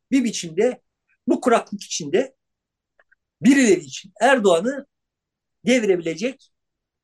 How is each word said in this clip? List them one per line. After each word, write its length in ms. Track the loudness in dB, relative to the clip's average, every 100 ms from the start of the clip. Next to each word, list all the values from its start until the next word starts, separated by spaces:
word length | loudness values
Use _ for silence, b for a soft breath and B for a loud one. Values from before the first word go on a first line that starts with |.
| -4
bir 140 | -2
biçimde 580 | -2 -4 -8 -2 -2 -2 _ _ _ _ -4
bu 140 | -2
kuraklık 420 | 2 0 0 -12
içinde 520 | -10 -10 -4 -4 -4 _ _ _ _ _ _ _ _ _ _ -2
birileri 380 | 4 4 4 2
için 320 | -2 -16 -18 -2
Erdoğan'ı 680 | 2 2 4 2 0 -8 -12 _ _ _ _ _ _ _ -2
devirebilecek 840 | 0 2 0 -2 -6 -8 -10 _ _ _ _ _ _